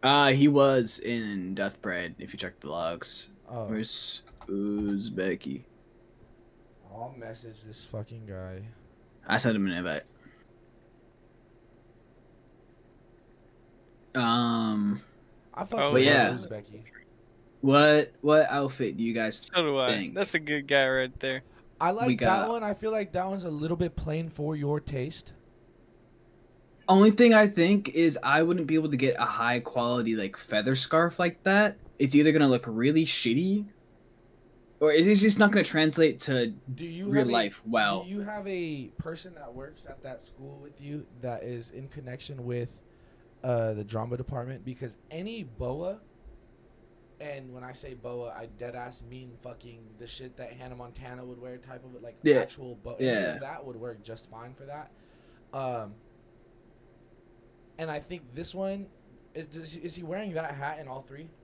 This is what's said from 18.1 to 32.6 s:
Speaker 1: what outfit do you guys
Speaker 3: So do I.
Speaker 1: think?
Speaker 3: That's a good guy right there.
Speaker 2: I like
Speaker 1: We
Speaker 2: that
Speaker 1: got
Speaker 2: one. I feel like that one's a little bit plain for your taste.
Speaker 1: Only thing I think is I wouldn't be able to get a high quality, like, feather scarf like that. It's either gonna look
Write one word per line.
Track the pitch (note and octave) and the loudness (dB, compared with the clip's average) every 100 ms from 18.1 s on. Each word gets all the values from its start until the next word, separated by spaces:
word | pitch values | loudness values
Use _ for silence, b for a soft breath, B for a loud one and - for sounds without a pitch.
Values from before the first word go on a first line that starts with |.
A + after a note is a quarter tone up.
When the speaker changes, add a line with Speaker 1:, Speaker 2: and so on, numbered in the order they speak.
| - | -2
Speaker 1:
what | D3 D3+ D3+ | 4 6 6
outfit | C#3+ C#3 C3 A#2+ D2 | 2 -2 -2 -4 -2
do | |
you | A2+ | -4
guys | A#2 A2 G#2+ - | -2 -4 -4 -4
Speaker 3:
So | F3+ | 0
do | D#3+ C#3 | 0 2
I. | B2+ | 0
Speaker 1:
think? | G#2+ F2+ - | 0 -4 -4
Speaker 3:
That's | G3 | -2
a | E3 | -2
good | D3+ D3 C#3+ | -2 -4 2
guy | C#3+ C3+ | 2 4
right | C3 B2+ - | 2 -2 -4
there. | C3+ C3 - b - _ | -6 -6 -8 b -20 _
Speaker 2:
I | E3 | -2
like | G#3 B3 | 0 0
Speaker 1:
We | A#3+ | 2
Speaker 2:
that | B2 | 2
Speaker 1:
got | F#3+ G#3+ | 2 0
Speaker 2:
one. | A#3 | -2
I | G#3+ | -4
feel | G3+ A3 | -4 -4
like | A3 F#3+ | -4 -2
that | F3 F#3 | -4 -4
one's | G3 | -4
a | F3 | -6
little | D3+ D#3 E3+ | -6 -4 -2
bit | E3+ - | -2 -4
plain | D#3+ D#3 E3 | -6 -6 -6
for | - D3 D#3 | -6 -6 -4
your | C#3+ D3 | -2 -4
taste. | D3 C#3 C3+ - - - - _ _ _ _ _ _ _ _ _ _ _ _ _ - | -4 -6 -6 -8 -14 -20 -20 _ _ _ _ _ _ _ _ _ _ _ _ _ 4
Speaker 1:
Only | F#3+ G#3 | 8 10
thing | G#3 A#3+ A3 | 10 10 10
I | G#3 | 8
think | G3+ E3+ G3+ G3+ | 6 4 4 2
is | D#3 E3 D3 | 2 2 2
I | - D3 | 2 4
wouldn't | E3 F3 D3 | 4 2 2
be | |
able | D#3 D#3 | 0 2
to | C#3 | 2
get | C3+ A#2+ | 2 2
a | A#2+ | -2
high | - A#2 B2 | 0 0 0
quality, | A#2+ B2 A#2+ B2 A2 A2 | -2 -2 0 0 0 -2
like, | G2 - | -4 -8
feather | - G#2+ G#2+ C3 | -2 0 0 0
scarf | - D#3+ E3+ E3 | 2 2 2 0
like | F3 - | -4 0
that. | - G3 G#3 G3+ - - | 2 4 2 0 -18 -2
It's | C#3 C#3+ | 4 6
either | D3+ | 6
gonna | D#3 C#3+ | 6 4
look | B2 | 4